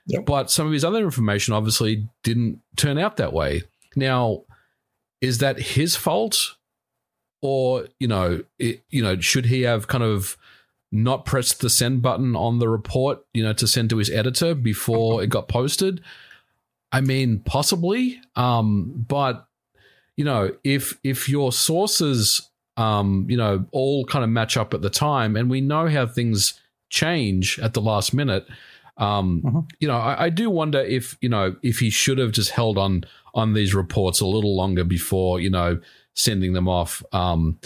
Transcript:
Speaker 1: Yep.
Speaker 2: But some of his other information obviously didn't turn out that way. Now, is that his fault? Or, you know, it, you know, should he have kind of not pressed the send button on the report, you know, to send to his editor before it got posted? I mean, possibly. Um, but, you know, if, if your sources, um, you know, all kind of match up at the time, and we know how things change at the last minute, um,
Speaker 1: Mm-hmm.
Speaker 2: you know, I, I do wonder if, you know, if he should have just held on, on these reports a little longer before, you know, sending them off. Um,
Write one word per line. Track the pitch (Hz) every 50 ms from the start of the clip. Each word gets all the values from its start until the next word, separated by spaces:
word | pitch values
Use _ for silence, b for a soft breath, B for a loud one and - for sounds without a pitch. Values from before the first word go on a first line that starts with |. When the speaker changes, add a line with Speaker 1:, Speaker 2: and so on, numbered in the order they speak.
| B -
Speaker 1:
Yep. | - - -
Speaker 2:
But | - 143 139 131 -
some | - - 156 156
of |
his | 156 147 139
other | 165 202 226 214
information | 180 123 123 113 104 101 104 - - 110
obviously | 107 107 110 107 - 117 107 110 107 104 110 - _ _
didn't | 117 117 120 117 113 - - _ _ _ -
turn | - 147 139 147
out | 180 214 - -
that | 104 78 -
way. | 82 76 69 71 80 87 - _ _ _ _ -
Now, | 139 135 135 131 127 123 113 104 - - _ b b b b b b b b _ _ _ _ _ _
is | - 127 123 113
that | 139 135 135 -
his | 135 - - 127 151 170 - -
fault? | - 175 156 196 226 220 - - - - - _ _ _ _ _ _ _ _ _ _ _ _ _ _ _ _ _
Or, | - 135 139 135 131 127 127 123 - - - _
you | 135 120
know, | 107 98 92 87 87 85 - - _ _
it, | 143 117 110 - _ _
you | - 139 113
know, | 101 95 92
should | 82 - - 135 123 117
he | 127 131 127
have | 120 117 107 104 -
kind | - 127 120
of | 110 107 98 95 - - b b b b b b b b b b _ -
not | 107 113 123 131 127 -
pressed | - - 135 120 - - -
the | - 120
send | - - 123 120 135 127 120
button | 127 110 92 135 127 117 82
on | 90 117 120 120
the | 120 113
report, | 113 110 107 - - 131 127 139 143 - - _ _
you | 113 110
know, | 110 110
to | - - 110
send | - 127 117 110
to | 113 110
his | 104 104
editor | - 110 107 127 123 - 170 165 170
before | 143 120 117 107 - - - 113 113 113 113 113 110 95
it | 107
got | - 110 101 -
posted? | - 120 127 147 - - 196 190 185 170 B B B B B B B B B B B B B B _ _ _ _
I | - 131
mean, | 135 135 131 135 131 123 113 98
possibly. | - - - 135 143 - 196 175 170 180 202 247 254 254 247 - - _ _
Um, | - 123 123 120 117 110 107 104 101 85 120 147 - 117 -
but, | 139 143 139 131 120 101 - _ _ _ _ _ b b b b b b b b b
you | - 147
know, | 147 135 113 98 98 - - _
if, | 139 139 139 - - - - _
if | 135 135 127 - -
your | 139 143 143 127
sources, | 120 - - - 160 170 196 208 - - 170 147 139 120 107 - - - - - _ _ _ _ _ -
um, | 113 110 107 104 101 98 98 95 95 -
you | 123 120
know, | 113 107 101 95 95 -
all | - 131 131 135 143 143 127
kind | - - 147 123
of | 113
match | 113 113 110 110 - 127
up | 107 - -
at | -
the | 151 101
time, | - - 151 151 147 135 117 107 107
and | 107 120 123
we | 127 135
know | 135 139 147 156 165 165
how | 151 147 127 113
things | 120 - 120 117 110 101 101 - - b b b b _ _ _
change | - - 165 156 175 165 123 104 95 92 92 - - -
at | - 113 -
the | 120
last | 104 110 107 104 - - -
minute, | 135 147 135 98 90 - B B B B B B B B B B -
um, | 110 101 104 101 95 92 90 82 -
Speaker 1:
Mm-hmm. | 123 113 165 160 - - _
Speaker 2:
you | 151 151
know, | 131 120
I, | 110 123 139 - -
I | 175
do | 165 170 226 226
wonder | 196 170 156 156 147 135
if, | 135 - 120 131 117 - - -
you | - 123
know, | 117 107 98 92 92 -
if | - 123 113 -
he | 123 110
should | 107 - - - 135 127
have | 131 113
just | 104 - 104 -
held | - - 120 113 107 98
on, | 98 98 95 90 85 B B B B B B
on | - 110 110 104
these | 107 104 95 95
reports | 98 92 82 - 107 98 92 90 -
a | 107
little | 92 98 110 104 104 98
longer | 92 92 98 92 90 87
before, | 87 87 85 - - - 95 92 90 90 92
you | 87 95
know, | 92 90 85 87 87 85 B B B B B B B
sending | - - 123 107 98 92 90 92
them | 92 90 92
off. | 90 87 85 - - - - -
Um, | - 95 90 90 85 82 82 80 80 - B